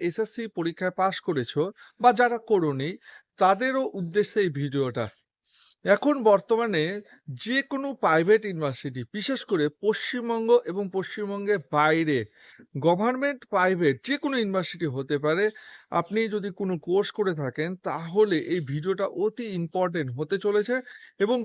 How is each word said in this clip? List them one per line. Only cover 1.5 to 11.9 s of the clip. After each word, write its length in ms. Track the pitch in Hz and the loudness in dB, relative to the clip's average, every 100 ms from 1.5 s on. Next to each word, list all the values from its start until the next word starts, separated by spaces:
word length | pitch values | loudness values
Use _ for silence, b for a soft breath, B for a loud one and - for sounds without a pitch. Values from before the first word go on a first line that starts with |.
| 143 180 - B B | -2 -4 -6 B B
বা 120 | 240 | 4
যারা 260 | 220 240 233 | 6 4 0
করোনি, 580 | 226 202 156 135 147 - B B B - | 2 2 2 0 -4 -6 B B B 2
তাদেরও 540 | 185 196 262 269 262 | 4 4 2 0 -2
উদ্দেশ্যে 460 | 196 170 196 202 214 | -4 -2 0 0 0
এই 80 | 190 | -2
ভিডিওটা। 600 | 139 143 139 131 120 107 - _ _ _ b b b | -2 -2 -2 -2 -2 -6 -8 _ _ _ b b b
এখন 380 | 180 208 285 277 | 2 2 2 2
বর্তমানে 760 | 214 196 - 226 233 175 160 208 - b b | 6 4 4 0 2 0 -2 -4 -12 b b
যে 340 | 123 208 262 | -8 -2 -2
কোনো 320 | 269 277 277 | 0 -4 -4
প্রাইভেট 500 | 240 190 160 170 214 | 0 2 4 6 4
ইউনিভার্সিটি, 600 | 214 165 143 127 143 127 117 | 2 -4 -4 -4 -8 -8 -8
বিশেষ 320 | 208 196 262 | -6 -4 -4
করে 240 | - 180 147 | -2 0 0
পশ্চিমবঙ্গ 920 | - 208 208 - 247 233 226 226 240 | 0 -2 -2 -2 -6 -4 -2 4 4
এবং 260 | 165 185 196 | 4 -4 -4
পশ্চিমবঙ্গের 680 | 190 170 - 202 202 202 196 - | -4 -6 -6 -8 -4 -2 -2 0
বাইরে 520 | 147 156 | 2 4